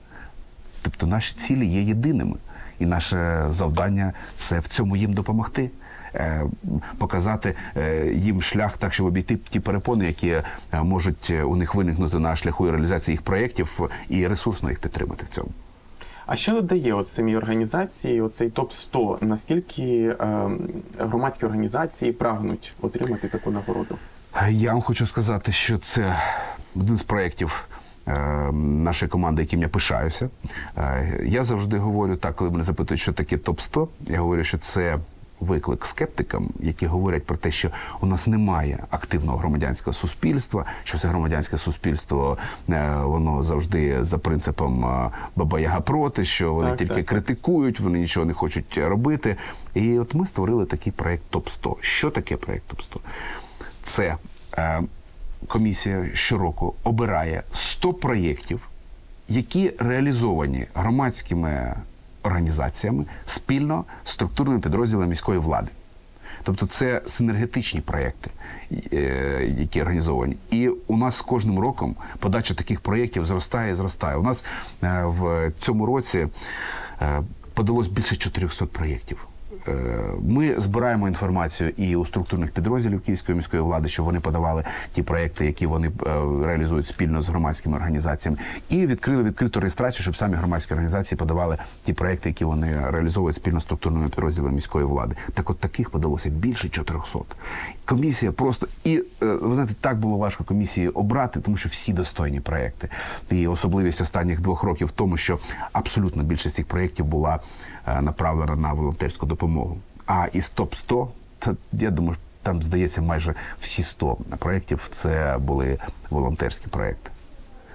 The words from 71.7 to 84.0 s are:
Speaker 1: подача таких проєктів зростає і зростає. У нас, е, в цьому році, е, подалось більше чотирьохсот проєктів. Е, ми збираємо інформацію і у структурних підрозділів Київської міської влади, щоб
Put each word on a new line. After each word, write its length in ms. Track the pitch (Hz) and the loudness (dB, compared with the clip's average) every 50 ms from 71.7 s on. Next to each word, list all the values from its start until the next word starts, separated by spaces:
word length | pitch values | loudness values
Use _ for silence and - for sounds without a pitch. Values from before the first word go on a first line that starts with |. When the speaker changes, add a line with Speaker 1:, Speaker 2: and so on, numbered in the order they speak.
| - - - 60 - - - - - - | 0 0 -2 -4 -4 -6 -8 -12 -8 -2
Speaker 1:
подача 340 | - 98 92 117 117 - 87 | 0 2 2 2 0 0 -2
таких 280 | - - - - 78 | -2 -2 -2 -2 -2
проєктів 440 | - - 101 117 120 - - 92 82 | 0 0 2 2 2 2 0 0 0
зростає 460 | 87 95 92 - - - 117 113 104 | 2 0 0 0 -2 -2 -2 0 0
і 40 | 90 | 0
зростає. 420 | 87 95 95 - - - 76 67 | 0 0 -2 -2 -2 -2 0 2
У 60 | 76 92 | 2 2
нас, 200 | 127 123 - - - - - - - - - 87 | 2 2 0 -4 -8 -10 -10 -10 -12 -6 -2 0
е, 220 | 90 92 90 87 | 0 2 2 2
в 460 | 85 85 90 90 85 82 82 80 80 80 - | 2 2 2 2 2 2 2 2 0 -2 -2
цьому 260 | - 131 113 107 110 | 0 0 2 2 4
році, 420 | 117 131 135 123 - - 90 78 - - - - - - - - - - - - - - - | 4 2 2 2 2 2 2 2 0 -2 -6 -10 -8 -8 -8 -6 -6 -8 -8 -10 -10 -6 -2
е, 200 | 71 73 73 73 78 - - - - - - | 0 0 0 0 -2 -4 -6 -12 -16 -6 -2
подалось 340 | 117 107 107 117 120 107 | 0 2 4 4 2 2
більше 280 | 90 98 107 104 - - | 2 0 0 0 0 0
чотирьохсот 560 | - - 90 - - 90 80 - - 87 - | 0 -2 -2 0 0 0 0 0 -2 -4 -2
проєктів. 560 | - - 80 76 71 - - - 69 - - - - - - - - - - | -2 -2 -2 -2 -2 -4 -4 -8 -10 -10 -10 -14 -14 -14 -12 -12 -12 -8 -4
Е, 60 | - 69 65 64 60 57 57 52 50 50 50 52 | -2 -2 0 0 -2 -2 -2 -2 -2 -2 0 2
ми 360 | 87 117 143 160 147 - - | 4 4 4 4 4 4 2
збираємо 480 | 98 98 101 117 120 123 117 107 101 | 2 2 2 2 2 4 2 2 2
інформацію 640 | 95 87 - 101 92 92 92 82 80 - - 85 82 - | 2 0 0 0 0 2 2 0 0 0 0 -2 0 0
і 180 | - 95 90 87 | 0 0 2 2
у 100 | 87 85 | 2 0
структурних 460 | - - 101 87 - 95 87 82 82 | 0 -2 -2 -2 0 0 0 0 0
підрозділів 500 | - - 85 107 123 123 117 110 101 92 | 0 0 0 2 2 2 2 2 0 0
Київської 340 | - - 95 90 - - 87 | 0 0 0 0 0 0 0
міської 260 | 87 82 - - 82 | 0 0 0 0 0
влади, 280 | 80 85 85 80 78 76 | 2 2 2 2 0 0
щоб 160 | - - | 0 0